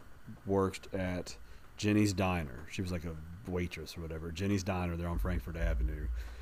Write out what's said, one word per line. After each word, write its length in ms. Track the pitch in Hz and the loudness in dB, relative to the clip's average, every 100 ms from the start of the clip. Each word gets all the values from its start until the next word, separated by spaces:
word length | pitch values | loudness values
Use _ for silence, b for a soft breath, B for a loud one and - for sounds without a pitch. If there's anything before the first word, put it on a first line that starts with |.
| - - - 110 - | -14 -14 -12 -10 2
worked 480 | 98 95 - - | 4 4 2 -4
at 420 | 95 92 90 - - b b b - | -2 0 -2 -4 -10 b b b -2
Jenny's 360 | 104 104 104 | 4 6 6
Diner. 520 | 92 92 90 73 64 80 | 4 4 4 0 -6 -8
She 100 | - | -4
was, 80 | 90 | -2
like, 140 | 90 | -2
a 140 | 82 80 80 85 - | -4 -6 -8 -10 -4
waitress 460 | 90 87 - 78 - | -2 0 -4 -8 -8
or 40 | |
whatever. 300 | 80 80 82 | -6 -4 -4
Jenny's 320 | 82 98 101 | -2 2 2
Diner, 320 | 87 92 90 85 | 2 0 2 0
they're 140 | 85 | 0
on 100 | 85 | 2
Frankford 380 | 95 90 - 82 | 2 0 -2 0
Avenue. 500 | 82 76 156 - - B B B | 2 4 2 0 -2 B B B